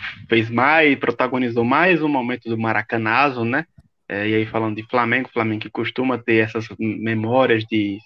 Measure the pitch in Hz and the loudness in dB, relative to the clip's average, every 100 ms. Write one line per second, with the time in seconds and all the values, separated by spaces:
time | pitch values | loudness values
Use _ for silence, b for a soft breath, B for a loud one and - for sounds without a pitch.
0 | - - - 113 110 117 135 160 156 135 | -12 -10 0 0 2 2 4 6 4 2
1 | 123 117 127 127 123 117 117 143 180 165 | 0 0 0 0 0 0 2 2 4 2
2 | 151 139 120 123 117 113 113 107 107 113 | 0 -2 -2 -6 -4 -2 0 -2 -2 -2
3 | 110 120 143 123 117 139 170 _ - _ | 0 2 2 0 -2 -2 -4 _ -20 _
4 | - 101 104 110 110 113 110 107 107 123 | -8 -4 0 0 0 -2 -4 -6 -4 0
5 | 117 120 127 120 110 107 107 - 113 - | 2 0 -2 -2 -2 -2 -6 -6 -6 -2
6 | 131 120 117 113 110 113 110 104 110 - | -2 -2 2 2 2 -2 -8 -6 -4 -4
7 | 110 110 110 131 127 113 110 110 101 101 | -4 -2 0 2 4 2 0 -2 -2 -4